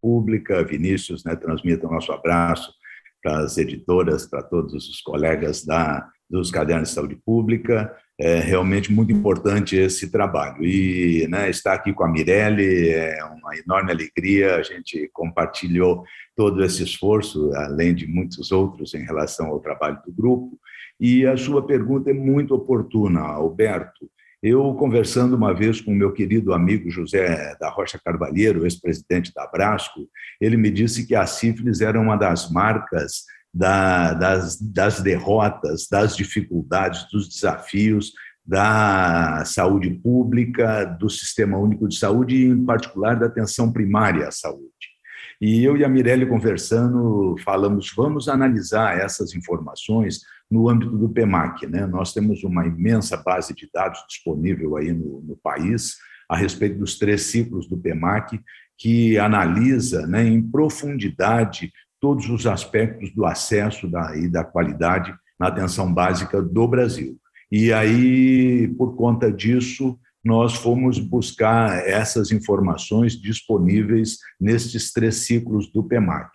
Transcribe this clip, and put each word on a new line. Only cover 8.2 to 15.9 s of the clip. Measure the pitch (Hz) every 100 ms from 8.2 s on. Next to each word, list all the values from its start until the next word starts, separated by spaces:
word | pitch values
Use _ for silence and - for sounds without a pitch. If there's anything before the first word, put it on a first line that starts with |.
| 85 85
realmente | 80 92 92 98 95
muito | 107 107
importante | 104 101 90 104 101 101
esse | 95 95 190 95
trabalho. | 110 98 80 71 71
E, | 85 95 95 90 87 82 80
né, | 90 101
estar | 90 -
aqui | 92 -
com | 98
a | 85
Mirelle | 80 78 98 107 104 98 90 85
é | 82 80 78
uma | 78 78 76 78
enorme | 82 95 95
alegria. | 82 78 - 90 98 98 87
A |
gente | 80 90 85 82 73
compartilhou | - 82 85 82 - 92 87 90